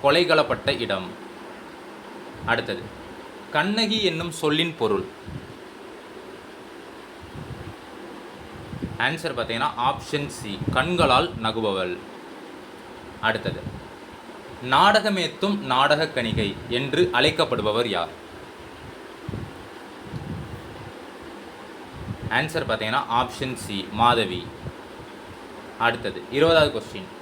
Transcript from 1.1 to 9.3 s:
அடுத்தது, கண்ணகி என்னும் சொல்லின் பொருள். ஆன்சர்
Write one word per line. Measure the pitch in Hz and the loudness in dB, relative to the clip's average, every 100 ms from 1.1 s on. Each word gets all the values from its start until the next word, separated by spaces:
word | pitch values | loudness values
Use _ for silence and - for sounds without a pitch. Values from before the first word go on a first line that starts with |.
| - - - - - - - - - - - - - - | -10 -14 -14 -14 -14 -14 -16 -16 -16 -14 -14 -14 -8 2
அடுத்தது, | 120 - 95 - - - - - - - | 2 2 -4 -6 -12 -14 -14 -16 -16 -2
கண்ணகி | 151 175 214 220 220 | 2 4 4 2 4
என்னும் | 202 160 170 | 2 2 -4
சொல்லின் | 160 156 151 170 160 | 0 2 4 2 2
பொருள். | 110 98 92 - - - - - - - - - - - - - - - - - - - - - - - - - - - - - - - - - - - - - - - | 2 2 0 -8 -12 -12 -12 -14 -16 -16 -16 -16 -16 -16 -16 -16 -16 -16 -16 -16 -16 -16 -16 -16 -14 -12 -10 -10 -10 -12 -14 -14 -14 -14 -14 -14 -14 -12 -10 -6 -6 0
ஆன்சர் | 120 156 170 | 0 2 -4